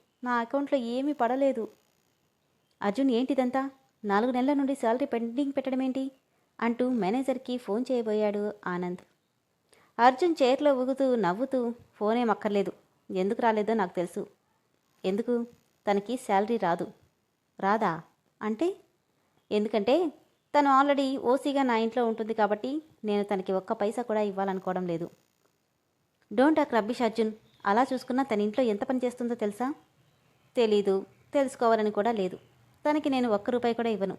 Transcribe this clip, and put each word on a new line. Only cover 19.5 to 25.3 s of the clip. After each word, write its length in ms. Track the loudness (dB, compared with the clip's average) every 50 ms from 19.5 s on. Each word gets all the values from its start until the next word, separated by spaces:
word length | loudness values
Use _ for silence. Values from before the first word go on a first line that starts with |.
"ఎందుకంటే 640 | -2 -2 -2 0 -2 0 2 2 2 2 2 -2 -4 -10 _ _ _ _ _ _ 0 2
తను 120 | 4 6
already 480 | 4 4 4 4 2 2 0 -2 -4 -2
ఓసీగా 440 | 0 0 0 2 0 -2 0 0
నా 140 | 0 2 2
ఇంట్లో 300 | 2 0 0 0 0 0
ఉంటుంది 280 | 0 -2 -4 -4 -6 0
కాబట్టి, 480 | 0 0 0 0 -2 -4 -6 -6 -6 -8 _ _ _ -4
నేను 200 | -2 -2 -2 0
తనకి 280 | -2 -2 -4 -2 -2
ఒక్క 200 | -2 -2 -2 -4
పైసా 300 | -4 -2 -2 -4 -2 -4
కూడా 180 | -4 -2 -2 -2
ఇవ్వాలనుకోవడం 640 | -2 -2 -2 -2 -4 -2 -4 -4 -4 -4 -4 -4 -4
లేదు." 240 | -4 -4 -4 -6 -10 -12 _ _ _